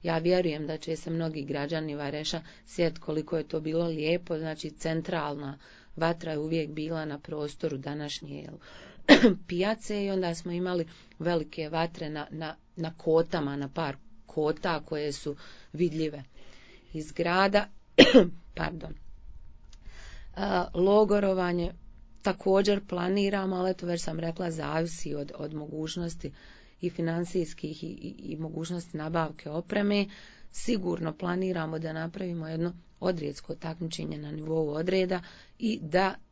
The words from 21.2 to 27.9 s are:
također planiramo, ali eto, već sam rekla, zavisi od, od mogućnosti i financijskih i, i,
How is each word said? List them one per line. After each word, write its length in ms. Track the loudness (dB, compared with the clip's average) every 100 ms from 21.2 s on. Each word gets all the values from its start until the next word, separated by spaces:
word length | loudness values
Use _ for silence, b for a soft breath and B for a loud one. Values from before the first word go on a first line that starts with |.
| 4 2 2 2 -2 -4 -16 -18 -20 -4
također 600 | -2 0 4 6 6 2 0
planiramo, 680 | -2 0 2 2 2 0 0
ali 160 | 0
eto, 140 | 0 -2
već 160 | -2
sam 180 | -2 -2
rekla, 320 | -4 -2 -4
zavisi 640 | -4 -2 -2 -2 -2 -4 -4
od, 160 | -6 -8
od 180 | -8
mogućnosti 800 | -6 -8 -6 -6 -4 -6 -6 -10 B B B B B
i 80 | -6
financijskih 960 | -2 -2 0 0 -2 -2 -4 -8 -8
i, 40 |
i, 280 | -10